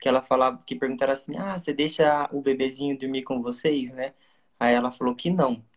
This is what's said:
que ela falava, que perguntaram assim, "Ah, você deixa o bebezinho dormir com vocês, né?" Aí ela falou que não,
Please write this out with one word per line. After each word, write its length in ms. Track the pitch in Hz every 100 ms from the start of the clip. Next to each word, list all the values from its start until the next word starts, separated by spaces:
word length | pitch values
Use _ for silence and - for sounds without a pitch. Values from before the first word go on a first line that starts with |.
que 80 | 135
ela 140 | 131
falava, 400 | - 131 131 123 -
que 80 |
perguntaram 380 | 127 135 131 135
assim, 240 | 135 - 143
"Ah, 220 | - 185
você 160 | 151
deixa 520 | 143 156 165 151 147 143
o 80 | 143
bebezinho 560 | 139 131 131 131 143 135
dormir 240 | 135 131
com 200 | 127 127
vocês, 500 | 120 123 160 147 123
né?" 220 | 131 135 _ _ _ _ -
Aí 140 | 120
ela 160 | 120 123
falou 240 | - 127
que 140 | 120 175
não, 320 | 180 135 113 -